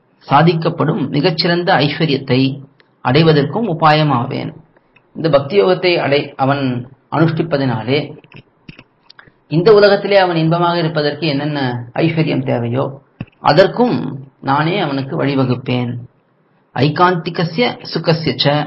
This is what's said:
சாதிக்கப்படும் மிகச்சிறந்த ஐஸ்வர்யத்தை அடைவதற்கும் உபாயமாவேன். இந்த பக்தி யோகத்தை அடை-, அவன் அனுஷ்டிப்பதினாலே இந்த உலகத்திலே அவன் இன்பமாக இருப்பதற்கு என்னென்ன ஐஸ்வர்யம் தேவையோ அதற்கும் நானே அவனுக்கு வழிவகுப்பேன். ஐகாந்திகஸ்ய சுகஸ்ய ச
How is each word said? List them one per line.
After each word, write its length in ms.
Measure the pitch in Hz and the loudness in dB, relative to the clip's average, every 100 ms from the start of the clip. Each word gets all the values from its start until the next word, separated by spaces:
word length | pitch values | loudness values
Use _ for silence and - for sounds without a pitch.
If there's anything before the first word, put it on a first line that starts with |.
| _ _ - | _ _ 0
சாதிக்கப்படும் 760 | 139 165 165 165 - 147 214 127 | 4 4 2 -2 -2 -2 -2 -2
மிகச்சிறந்த 600 | 147 180 160 175 175 175 165 | 0 0 0 -2 0 2 2
ஐஸ்வர்யத்தை 640 | 147 - 156 131 - 127 135 135 - _ _ _ 123 | 2 0 -2 -2 0 0 0 -2 -12 _ _ _ 0
அடைவதற்கும் 640 | 139 165 147 131 220 233 | 4 4 4 0 -2 -4
உபாயமாவேன். 840 | 165 160 151 151 123 123 127 110 - _ _ _ _ _ - | 0 2 4 2 0 -4 -6 -10 -12 _ _ _ _ _ -6
இந்த 120 | - | 2
பக்தி 260 | - - 202 | 2 2 2
யோகத்தை 360 | 190 185 185 165 | 2 2 0 0
அடை-, 320 | 135 143 - - | 2 0 -2 -2
அவன் 280 | 131 139 131 123 - - _ | -2 0 -2 -4 -8 -18 _
அனுஷ்டிப்பதினாலே 920 | 139 160 160 160 143 131 113 110 147 - - - - _ _ - - _ _ _ - - _ _ | 0 2 0 -2 -2 -2 -2 -2 -2 -4 -12 -20 -20 _ _ -20 -20 _ _ _ -20 -20 _ _
இந்த 180 | 151 180 | 2 6
உலகத்திலே 460 | 208 202 196 196 202 | 6 6 4 2 2
அவன் 200 | 180 165 | 2 2
இன்பமாக 380 | 160 170 175 175 | 0 2 0 0
இருப்பதற்கு 480 | 160 160 147 147 165 | -2 -2 -4 -2 -4
என்னென்ன 320 | 139 147 147 127 120 120 - | -2 -4 -2 -4 -4 -6 -2
ஐஸ்வர்யம் 500 | 160 160 147 131 131 | 0 0 -2 -2 -2
தேவையோ 400 | 123 117 123 139 135 _ - - _ | -2 -2 -4 -4 -10 _ -16 -16 _
அதற்கும் 560 | - 151 190 185 240 139 - 131 135 _ | 2 4 4 2 0 0 -6 -10 -16 _
நானே 320 | 135 143 156 202 | -2 0 0 -2
அவனுக்கு 340 | 160 135 135 135 | -4 -4 -6 -4
வழிவகுப்பேன். 760 | 135 135 123 120 - 123 120 120 117 _ _ _ _ _ _ - | -2 0 -2 -2 -4 -4 -4 -8 -14 _ _ _ _ _ _ -2
ஐகாந்திகஸ்ய 920 | 147 151 180 180 170 175 165 - 247 - - | 0 2 2 0 -4 -6 -4 -2 -4 -4 -10
சுகஸ்ய 460 | 170 165 160 160 - | -4 -2 0 -2 -2
ச 200 | 143 147 | 0 0